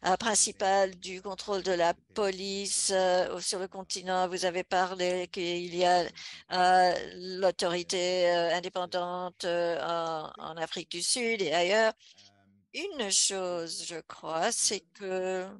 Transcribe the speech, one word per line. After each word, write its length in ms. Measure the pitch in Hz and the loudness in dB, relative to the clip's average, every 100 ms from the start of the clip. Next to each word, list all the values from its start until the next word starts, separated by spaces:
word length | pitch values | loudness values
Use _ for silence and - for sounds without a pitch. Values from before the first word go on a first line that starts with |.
euh, 140 | - 185 | 2 2
principale 760 | 233 208 - 202 196 196 190 185 | 2 2 2 0 2 4 2 -2
du 260 | 180 185 | -10 -10
contrôle 400 | 196 185 - 196 | -10 -10 -4 -2
de 100 | 185 | 0
la 220 | 180 170 175 _ | 2 2 2 _
police, 760 | 196 202 185 196 196 196 - - | -2 -2 -2 -4 -4 -2 -2 0
euh, 480 | 190 185 180 180 180 | 2 4 4 2 -2
sur 180 | 175 190 | -4 -4
le 100 | 185 | -6
continent, 600 | 196 190 - 180 185 185 | -8 -8 -8 -2 0 0
vous 160 | 180 | 0
avez 200 | 180 175 | -2 -2
parlé 640 | 180 185 180 185 180 180 180 | 0 0 0 0 0 0 -4
qu'il 460 | - 175 175 175 | -6 -4 -4 -4
y 120 | 170 180 | 2 4
a, 180 | 180 170 - - - - | 4 2 -6 -16 -18 -6
euh, 420 | 180 180 185 180 175 - 185 180 185 | 2 6 8 6 4 -4 -10 -10 0
l'autorité, 920 | 190 175 180 175 170 190 180 180 175 | 0 2 0 0 -2 0 2 4 4
euh, 240 | 175 170 | 4 4
indépendante, 920 | 170 180 185 180 180 175 180 180 180 185 | 0 -2 -6 -4 -2 -2 -4 -6 -6 -2
euh, 340 | 175 170 170 | 0 0 0
en, 500 | 151 170 165 160 156 - | -2 -2 -2 -4 -8 -12
en 200 | 151 160 | -12 -6
Afrique 320 | 165 - 165 | -6 -6 -8
du 100 | 170 | -6
Sud 400 | 175 - 233 226 | -2 0 0 0
et 140 | 180 | 0
ailleurs. 400 | 160 175 208 220 220 - - - 202 196 _ _ | 2 2 4 2 0 -14 -20 -20 _ _ _ _
Une 360 | - 370 311 208 | -10 -10 -6 -2
chose, 760 | 190 - 196 185 175 165 165 165 | 0 0 -2 -4 -4 -6 -8 -10
je 140 | 170 | -12
crois, 500 | - - - 160 190 | -14 -14 -6 -2 0
c'est 320 | 233 - 220 _ | 0 -2 -2 _
que 560 | - 196 185 185 185 185 202 | -14 -6 -4 -2 -4 -6 -12